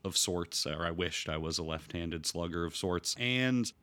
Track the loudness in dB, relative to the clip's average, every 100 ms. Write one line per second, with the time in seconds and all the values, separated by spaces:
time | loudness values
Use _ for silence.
0 | -2 2 2 2 0 -2 -2 0 0 0
1 | 0 0 -2 -2 0 0 -2 -4 -4 -4
2 | -2 -2 -2 -2 -2 0 -2 0 0 2
3 | 0 0 2 4 4 2 0 -6